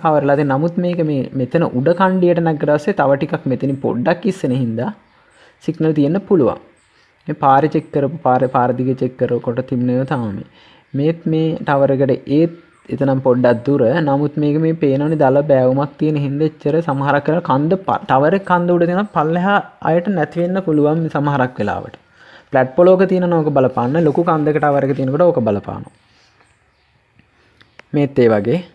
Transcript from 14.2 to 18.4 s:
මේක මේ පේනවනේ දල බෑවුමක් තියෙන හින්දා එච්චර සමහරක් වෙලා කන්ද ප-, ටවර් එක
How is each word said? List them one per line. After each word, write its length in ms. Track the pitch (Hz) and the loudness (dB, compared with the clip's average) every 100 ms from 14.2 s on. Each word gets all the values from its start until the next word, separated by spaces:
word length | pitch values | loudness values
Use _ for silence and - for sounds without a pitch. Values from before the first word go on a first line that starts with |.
| 147 151 | -2 -2
මේක 200 | 147 147 | 0 0
මේ 140 | 160 | 0
පේනවනේ 440 | 160 143 135 147 156 | 0 0 0 0 2
දල 160 | 135 139 | 2 2
බෑවුමක් 500 | 151 131 127 135 147 - | 2 2 2 2 -2 -2
තියෙන 180 | 156 151 | -2 -2
හින්දා 320 | 143 143 156 | -2 -2 -4
එච්චර 240 | 156 147 156 | -2 -2 -2
සමහරක් 440 | 165 135 139 143 139 | -2 -2 0 0 2
වෙලා 200 | 165 170 | -2 0
කන්ද 240 | 135 151 185 - | 0 0 -2 -2
ප-, 140 | 104 - | -4 0
ටවර් 280 | 135 147 | 2 2
එක 120 | 190 | 0